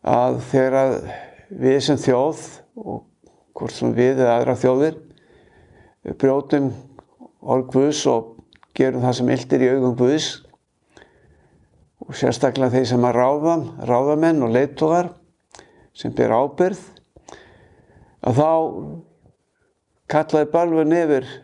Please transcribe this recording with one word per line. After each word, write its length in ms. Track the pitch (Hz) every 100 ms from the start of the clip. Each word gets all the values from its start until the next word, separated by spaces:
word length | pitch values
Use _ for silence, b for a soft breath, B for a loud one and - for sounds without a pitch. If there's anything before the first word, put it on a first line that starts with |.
| -
að 320 | 120 123 123 123
þegar 260 | 131 131 131
að 180 | 135 123 - B B B B 196 127
við 140 | 135 135
sem 100 | 135
þjóð, 400 | 123 123 143 156 - - _ -
og 540 | 214 - - _ _ _ _ -
hvort 160 | 117
sem 220 | - 120 117
við 240 | 123 135
eða 140 | 123 117
aðrar 240 | 123 123
þjóðir, 380 | 127 127 156 156 - b b b b b b b b b - -
brjótum 480 | 135 135 139 147 135 104 - - _ _ - _
orð 280 | - 127 131
Guðs 300 | 127 143 147 143
og 240 | 117 113 - _ _ _ -
gerum 240 | 131 127
það 160 | 123 120
sem 120 | 123
illt 220 | 131 - 143
er 80 | 127
í 60 |
augum 220 | 135 127 120
Guðs, 320 | 123 151 - - - _ _ _ b b b b b b b b b b _ _ -
og 80 |
sérstaklega 600 | 139 127 120 135 123 127 127
þeir 140 | 123
sem 160 | 123 120
að 80 | 120
ráða, 380 | 127 147 160 165 127 - -
ráðamenn 560 | 123 139 151 165 160 120
og 80 |
leiðtogar 560 | 120 143 143 156 170 180 - _ _ _ B B B B -
sem 160 | 117
ber 220 | 120 117 113
ábyrgð, 480 | 139 143 180 180 - - _ - B B B B B B B B B B 113
að 120 | 120
þá 120 | 156 165 160 - 147 165 - _ _ _ _ _ _ _ _ _ _
kallaði 380 | 151 151 156 147
bölvun 400 | 165 170 160 156
yfir 340 | 170 160 139 127 -